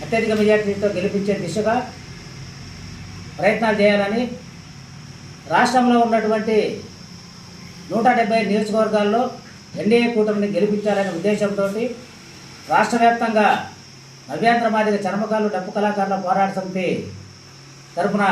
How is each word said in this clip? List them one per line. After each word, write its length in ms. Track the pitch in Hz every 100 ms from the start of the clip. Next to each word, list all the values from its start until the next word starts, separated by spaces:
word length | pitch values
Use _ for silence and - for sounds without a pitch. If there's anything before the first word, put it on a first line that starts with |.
అత్యధిక 320 | - 226 214 214
మెజారిటీతో 500 | 208 214 202 196 208 175
గెలిపించే 380 | 190 196 196 190
దిశగా 320 | 180 165 208 240 247 - - - - - - - - - - - - - - -
ప్రయత్నాలు 400 | 175 214 226 202
చేయాలని, 420 | 202 202 202 226 247 - - - - - - - - - - - -
రాష్ట్రంలో 440 | 165 240 247 240 240 233
ఉన్నటువంటి 500 | 226 208 220 208 220 175 - - - - - - - - - - - -
నూట 160 | 190 247 233
డెబ్బై 220 | 220 226 208
నియోజకవర్గాల్లో 720 | 202 214 208 214 208 208 226 254 - - - - -
ఎన్డీఏ 260 | 170 240 240 226
కూటమిని 320 | 214 202 202 -
గెలిపించాలనే 560 | 208 208 208 196 190 165
ఉద్దేశంతో 480 | 196 208 202 202 196 202 247 233 - - - - - - -
రాష్ట్ర 260 | 160 214 240
వ్యాప్తంగా 440 | 233 233 233 214 202 - - - - - - - -
నవ్యాంధ్ర 400 | 151 220 233 233 214
మాదిగ 220 | 214 202 190
చర్మకారులు, 460 | 202 214 214 214 185
డప్పు 160 | 185 214
కళాకారుల 420 | 208 202 196 190 180
పోరాట 260 | 190 190 190
సమితి 300 | 185 185 175 - - - - - - - - - - -
తరపున 300 | 202 202 202